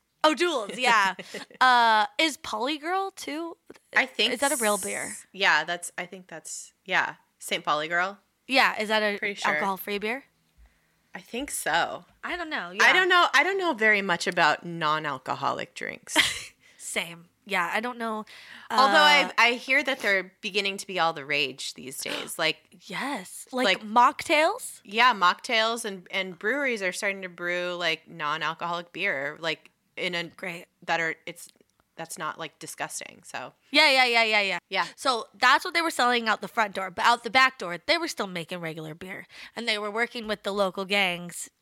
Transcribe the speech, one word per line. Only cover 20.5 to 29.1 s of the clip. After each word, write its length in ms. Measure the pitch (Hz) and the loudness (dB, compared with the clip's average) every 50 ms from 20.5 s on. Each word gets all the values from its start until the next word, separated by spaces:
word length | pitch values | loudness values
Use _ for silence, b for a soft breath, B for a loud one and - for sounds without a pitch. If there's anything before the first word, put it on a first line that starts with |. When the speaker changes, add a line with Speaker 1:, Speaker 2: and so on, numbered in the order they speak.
| 180 208 196 196 196 | -2 -2 -2 -2 -4
Speaker 2:
to 100 | 196 - | -6 -8
be 140 | - 190 180 | -4 0 0
all 120 | 165 165 | 0 0
the 120 | 160 151 135 | 0 -2 -4
rage 500 | 143 147 143 147 131 127 - - - - | -2 0 0 0 0 -4 -8 -12 -12 -12
these 240 | - 120 131 135 - | -12 -14 -14 -12 -10
days. 400 | - - - - - 127 - - | -8 -8 -6 -8 -8 -8 -4 -2
Like, 200 | 165 160 156 - _ _ | 0 0 0 -2 _ _
Speaker 1:
<gasps> 100 | _ 175 | _ -20
Yes. 640 | - - 185 175 226 277 285 208 185 - - - - - | -16 -12 -8 -6 -6 -6 -6 -8 -10 -12 -16 -18 -14 -8
Like 140 | - 247 247 196 185 214 | -2 0 2 2 2 2
Speaker 2:
like 20 | 220 | 0
Speaker 1:
mocktails? 960 | 208 220 240 240 277 294 - - - 320 294 311 349 440 523 - - - - - | 0 4 4 4 4 4 0 -2 2 2 4 4 2 0 -2 -10 -14 -16 -18 -14
Speaker 2:
Yeah, 280 | 202 202 226 240 254 233 | -4 2 4 4 4 4
mocktails 680 | 196 175 180 202 - - - 247 220 220 226 233 233 226 | 4 4 2 2 2 -2 0 2 2 2 2 0 -4 -6
and, 220 | 214 196 185 175 - | -8 -10 -10 -10 -6
and 260 | - 196 185 190 185 - | -6 -4 -4 -6 -6 -4
breweries 420 | - 208 254 285 285 262 240 202 | -2 -2 0 0 -2 -2 -2 -2
are 100 | 190 180 | -4 -4
starting 300 | 180 - 220 202 196 196 | -4 -4 -4 -4 -4 -6
to 60 | 190 180 | -10 -14
brew, 460 | 175 170 175 175 175 180 180 180 180 | -12 -8 -4 -4 -2 -2 -2 -4 -4
like, 340 | 175 175 165 160 160 _ - | -2 0 0 0 -2 _ -12
non-alcoholic 840 | 170 165 151 147 151 160 156 151 165 - - 175 175 175 175 - | -10 -6 -4 -2 -2 -2 -2 -4 -4 -4 -6 -6 -4 -6 -8 -10
beer, 440 | - - 185 202 | -8 -4 -4 -2